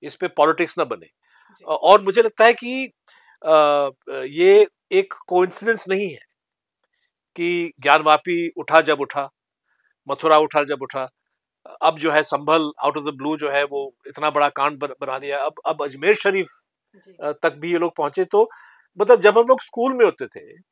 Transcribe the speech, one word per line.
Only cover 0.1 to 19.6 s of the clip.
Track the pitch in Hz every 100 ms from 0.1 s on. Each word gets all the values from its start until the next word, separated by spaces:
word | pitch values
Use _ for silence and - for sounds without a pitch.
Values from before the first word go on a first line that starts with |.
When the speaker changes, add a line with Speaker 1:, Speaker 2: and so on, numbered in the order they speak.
| -
Speaker 1:
पे | 175
पॉलिटिक्स | 139 151 160 165 -
ना |
बने। | 135 104 80
Speaker 2:
जी। | _ _ _ _ _ -
Speaker 1:
अ, |
और | 156 160 208
मुझे | 196 190
लगता | 226 - 226
है |
कि, | 240 240 262 262 _ _ _ _ _ 156
अ, | 156 147 143 139 131 -
ये | 135 131 151 185 202 202 _ -
एक | 185 190 - -
कोइंसिडेंस | 180 185 185 214 220 185
नहीं | 190 196
है | 123 _ _ _ _ _ _ _ _ _ _ _ -
कि | 170 175 170 -
ज्ञानवापी | 139 156 156 151 - 170 170
उठा | - 147 156
जब | 156 143
उठा, | 135 143 139 _ _ _ _ _ _ _ -
मथुरा | 139 160 156
उठा | 156 151
जब | 147 139
उठा, | 131 135 131 _ _ _ _ _ - -
अब | 156 156
जो | 160
है | 151
संभल | 156 175 147 165 151 - 135
out | 151
of | 147
the | 135
blue | 143 151
जो | 147
है | 139
वो | 143 143 139 - -
इतना | - 151
बड़ा | 147 143
कांड | - 143 143
बन-, | 139 127
बना | 135 131
दिया। | 139 139
अब, | 143 - 165
अब | 156
अजमेर | 143 135 165 214
शरीफ, | 202 196 165 - _ _ _ _
Speaker 2:
जी। | _ -
Speaker 1:
अ, | 147
तक | 147 165
भी | 143 170
ये | 175
लोग | 170 -
पहुंचे। | 147 165 180
तो | 208 226 - - _ _ 175
मतलब | 208 233
जब | 202 226
हम | 233
लोग | 262